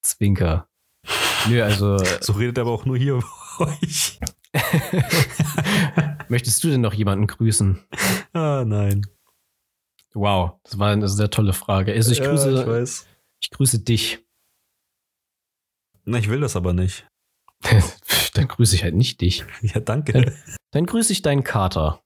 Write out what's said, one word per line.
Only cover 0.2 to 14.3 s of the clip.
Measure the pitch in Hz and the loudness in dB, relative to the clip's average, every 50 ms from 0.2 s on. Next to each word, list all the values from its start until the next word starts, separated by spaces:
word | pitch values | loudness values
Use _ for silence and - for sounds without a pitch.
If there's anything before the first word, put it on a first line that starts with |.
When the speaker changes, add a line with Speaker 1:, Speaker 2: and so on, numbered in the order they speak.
| 110 101 98 92 95 85 80 82 - _ _ _ _ _ _ _ _ - - - - - - - - 107 | 2 2 2 2 2 0 0 -2 -4 _ _ _ _ _ _ _ _ -6 -4 -2 -2 -2 -2 0 0 2
Speaker 1:
Nö, | 120 120 | 2 2
also | 113 104 107 98 101 101 101 98 92 92 90 - | 2 2 0 2 2 2 2 2 2 0 -2 -2
Speaker 2:
So | - - 104 | -2 -2 -2
redet | 98 117 123 120 127 | 0 0 -2 -2 -2
aber | 120 120 | -2 -2
auch | 117 110 - | -2 -2 -4
nur | 131 131 123 | -4 -2 -2
hier | 131 143 139 123 120 - - - | 0 0 0 -2 -4 -6 -10 -18
<laughs> | - - - - | -18 -18 -4 -4
bei | 175 147 151 - | -4 -4 -2 -6
euch. | - - - - - - - - - - - _ _ _ - | -6 -6 -4 -4 -4 -4 -6 -6 -8 -8 -8 _ _ _ -2
Speaker 1:
<laughs> | 147 - - - 156 - - - 185 127 - - 170 135 - - - 147 - - - 147 185 202 208 185 139 - - 151 147 - - - - | -2 0 2 0 0 0 0 0 -2 0 0 2 2 2 0 0 -4 -4 -2 0 -2 0 2 2 2 2 2 2 0 -2 -2 -4 -8 -6 -2
Möchtest | 123 120 - 117 110 - - | -2 -2 0 0 -2 0 0
du | 165 | 2
denn | 143 127 | 2 2
noch | 120 107 98 | 2 0 0
jemanden | 104 107 98 98 98 107 107 | 0 0 0 2 2 0 -2
grüßen? | - _ 117 113 104 - 110 98 92 - - _ - - - 190 190 190 - _ _ | 0 _ 0 2 2 4 2 2 2 0 -4 _ -6 -2 0 0 0 0 -4 _ _
Speaker 2:
Ah, | 170 160 151 143 135 123 | -2 0 0 0 0 0
nein. | 110 104 104 101 101 98 101 101 101 _ _ _ _ _ _ _ _ _ _ _ _ _ _ _ _ _ _ _ _ _ | 0 0 0 2 2 2 0 -2 -4 _ _ _ _ _ _ _ _ _ _ _ _ _ _ _ _ _ _ _ _ _
Speaker 1:
Wow, | 110 101 104 101 95 90 87 - _ _ | -2 0 2 2 2 0 -2 -4 _ _
das | - - 98 | -12 -4 0
war | 101 104 | 2 2
eine | 104 104 107 95 | 2 2 0 0
sehr | 98 101 107 101 | 0 0 0 0
tolle | - - 110 98 92 | 2 0 2 2 0
Frage. | - - - 101 95 95 104 98 | -2 -2 -2 0 0 0 0 0
Also | 113 110 113 | 2 2 2
ich | 120 113 | 2 2
Speaker 2:
Ja, | 131 139 | 2 0
Speaker 1:
grüße, | 160 147 135 135 135 131 | 2 2 2 2 2 0
Speaker 2:
ich | 127 113 | 0 0
weiß. | 113 120 123 127 - - - _ _ _ _ _ _ _ | 0 -2 -2 -4 -6 -12 -14 _ _ _ _ _ _ _
Speaker 1:
ich | - - | -12 -12
grüße | - - 139 127 - 110 | -2 0 0 0 2 0
dich. | 98 - 117 110 - - - - _ _ | 0 0 0 0 0 -4 -6 -8 _ _